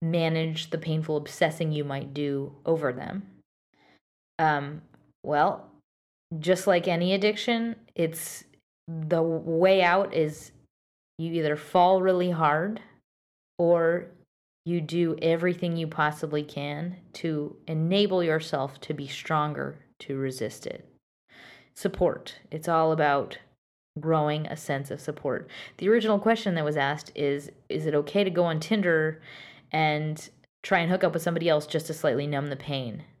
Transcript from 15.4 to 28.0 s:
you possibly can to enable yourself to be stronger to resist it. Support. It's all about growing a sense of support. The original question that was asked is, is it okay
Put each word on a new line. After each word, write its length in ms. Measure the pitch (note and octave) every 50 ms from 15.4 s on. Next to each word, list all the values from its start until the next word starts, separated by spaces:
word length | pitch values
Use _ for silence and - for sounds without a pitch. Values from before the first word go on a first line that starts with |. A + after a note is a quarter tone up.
| F3 F3+ F3 F3+ F3+ E3+ E3 E3
you 80 | D#3+
possibly 560 | D#3 D#3+ - D3+ D3+ D3+ - D#3+ D3+ D3+ D3
can 540 | D3 D3 - C#3+ C#3+ D3 D3 D3+ E3 F3+ F#3 F3+ - - -
to 420 | - - E3 D#3 D3 D3 D3 - - -
enable 560 | - D#3+ D#3 D#3+ E3+ F#3+ G3+ G#3 - F#3+ F3+
yourself 560 | E3+ D#3+ D#3 D#3+ D#3+ - D#3+ C#3 C3+ C3+ - -
to 100 | - -
be 140 | D3+ C#3+ C#3+
stronger 720 | C#3 - - - - D#3+ D3+ D3+ D3+ D3 C#3 C#3 C#3 D3+ - - _ _ -
to 180 | - - C#3
resist 500 | C3+ C3+ C3+ C3 - A2+ G#2 - - -
it. 200 | - - - - _ _ _ _ _ _ _ _ _ - - - - - - _ _ _
Support. 600 | - - F#3+ - - F3+ D#3 - - - - - - - _
It's 180 | - D#3 - F3
all 240 | E3 D#3+ D#3+ D#3+
about 460 | D#3 D#3+ D3+ C#3+ C#3+ C#3 - - - - - _ _ _ _ _ _ _ _ _ - D3+
growing 480 | D3 D#3+ D#3+ D#3 D3+ D3+ D3+ D#3 D3+
a 100 | - -
sense 340 | D#3 - - C#3+ C3+ C#3 -
of 100 | - -
support. 480 | - D#3 D3 - - C#3 A2+ - - - - - - - - -
The 100 | F3+ G3+
original 300 | A3+ A#3+ G3+ A3 G#3 G3+
question 360 | G#3 A3+ A3+ A3+ - G3 F3
that 120 | D#3+ D3+
was 100 | D3+ D3+
asked 360 | D3 C#3 C#3 C#3+ D3 - - -
is, 360 | - D3 C#3 C#3+ C#3+ D3 - - - _ -
is 160 | - D#3 D#3
it 80 | D#3 D3
okay 300 | D3